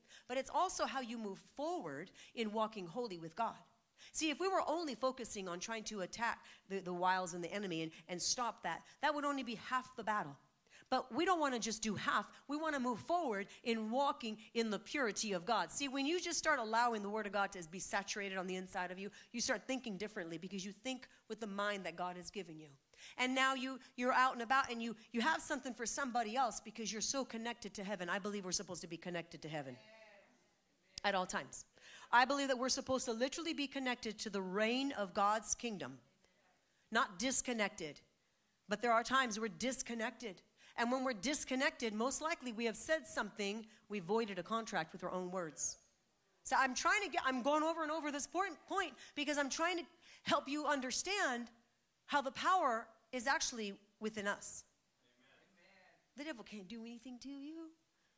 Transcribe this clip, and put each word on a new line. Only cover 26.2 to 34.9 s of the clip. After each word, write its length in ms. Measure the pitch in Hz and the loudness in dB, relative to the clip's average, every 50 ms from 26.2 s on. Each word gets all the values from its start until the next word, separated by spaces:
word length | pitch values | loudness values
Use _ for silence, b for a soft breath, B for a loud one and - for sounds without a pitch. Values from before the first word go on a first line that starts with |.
| 226 214 226 | 0 2 2
else 240 | 269 262 220 - - | 2 2 2 2 -2
because 320 | - 220 - - 220 180 | -6 -8 -8 -6 -4 -4
you're 100 | 208 214 | -2 -2
so 220 | - - 277 277 247 | 0 0 0 0 -2
connected 500 | - - 226 226 240 233 - - 196 - | -2 -4 -4 -4 -4 -6 -6 -8 -10 -8
to 100 | 208 190 | -6 -4
heaven. 240 | 196 214 175 180 170 | -4 -2 -2 -2 0
I 120 | 185 202 | 0 0
believe 240 | 190 208 202 208 180 | 0 -2 -4 -2 -2
we're 80 | 180 | 0
supposed 280 | 165 170 175 175 180 165 | -2 -2 -2 -4 -8 -8
to 40 | - | -8
be 100 | 165 170 | -8 -10
connected 460 | 160 - 185 175 170 165 170 - 151 | -8 -6 -4 -4 -4 -6 -6 -12 -12
to 60 | - 151 | -10 -6
heaven 280 | 160 147 135 135 123 120 - - - - - - - - - _ _ _ _ _ _ _ _ _ _ _ _ _ - - - | -6 -6 -6 -6 -10 -12 -16 -20 -20 -20 -20 -20 -20 -20 -20 _ _ _ _ _ _ _ _ _ _ _ _ _ -14 0 0
at 120 | 202 196 | 2 2
all 100 | 185 185 | 2 0
times. 380 | - - 180 139 135 - - - _ _ B B B B B B B | 0 -4 -4 -4 -6 -10 -12 -12 _ _ B B B B B B B
I 140 | - 240 262 | 6 6 6
believe 200 | 240 285 277 277 | 6 4 2 2
that 120 | 262 269 233 | 2 2 2
we're 100 | 254 254 | 2 0
supposed 380 | - 277 233 - 262 254 - | 0 0 0 0 0 0 2
to 60 | 254 | 0
literally 420 | 220 220 254 285 - 339 311 330 294 | 0 0 0 0 0 -4 -4 -4 -2
be 120 | 247 285 | -2 -4
connected 540 | 262 - 277 262 254 240 240 - 220 196 - | -4 -4 -2 -2 -2 -2 -2 -4 -6 -6 -6
to 100 | - 220 | -6 -4
the 100 | 185 202 | -2 -4
reign 520 | 190 185 180 208 214 220 240 262 277 277 | -2 0 2 2 2 4 4 2 0 0